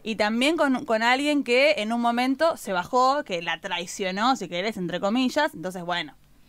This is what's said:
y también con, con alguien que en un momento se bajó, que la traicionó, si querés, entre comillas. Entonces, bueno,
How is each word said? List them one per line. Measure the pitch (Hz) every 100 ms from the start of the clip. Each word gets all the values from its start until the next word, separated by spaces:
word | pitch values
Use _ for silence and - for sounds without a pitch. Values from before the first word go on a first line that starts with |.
y | 220 214
también | 214 226 277 330
con, | 285 254 -
con | 220
alguien | 233 262 294 294
que | 247 240 294 240
en | 214
un | 233
momento | 233 240 254 262 320 254
se | -
bajó, | 180 165 247 254 294 294
que | 175
la | 170 165
traicionó, | 196 175 170 - 185 190 240 254
si | 196
querés, | 175 208 202
entre | 175 175
comillas. | 196 247 254 294 302
Entonces, | 170 180 185
bueno, | 170 175 156 - _ -